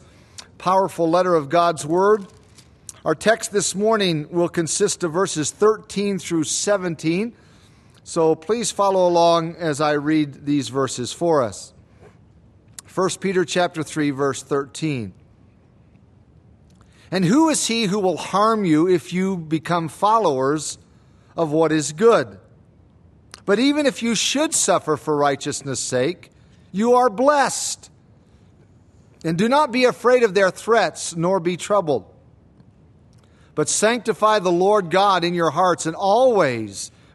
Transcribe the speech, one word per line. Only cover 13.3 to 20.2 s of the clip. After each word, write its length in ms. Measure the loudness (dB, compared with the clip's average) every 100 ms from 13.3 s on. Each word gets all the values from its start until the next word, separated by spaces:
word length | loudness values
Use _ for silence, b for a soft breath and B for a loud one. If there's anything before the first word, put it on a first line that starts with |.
| 0
chapter 380 | 0 0 -2 -2
three, 280 | -6 -2 -2
verse 320 | 0 -2 -4
thirteen. 720 | -4 -4 -4 -8 -6 -6 -8 -14 _ _ _ _ _ _ _ _ _ _ _ _ _ _ _ _ b b b
"And 160 | -2 2
who 240 | 4 2
is 160 | 0 -2
he 180 | -2
who 140 | 0 0
will 180 | 0 -2
harm 480 | -2 0 2 2
you 240 | 2 2 2
if 240 | 0 -2
you 240 | -4 -2 -4
become 520 | -4 -6 -2 -4 -4
followers 880 | -2 2 2